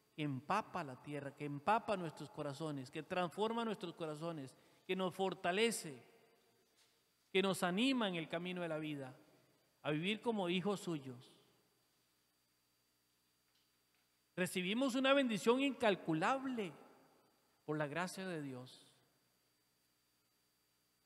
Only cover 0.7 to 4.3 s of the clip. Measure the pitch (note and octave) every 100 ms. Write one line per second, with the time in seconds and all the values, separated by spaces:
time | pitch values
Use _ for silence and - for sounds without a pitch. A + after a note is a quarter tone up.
0.7 | F#3+ D3+ B2+ - D3 C3+ - D3 C#3+ -
1.7 | A3 A3+ G3+ E3+ - D3 - D3 C#3 D#3+
2.7 | C#3+ B2+ D#3+ D3+ F3+ F3+ - A3 A3+ A3+
3.7 | G3 F3+ - D#3+ D3+ E3+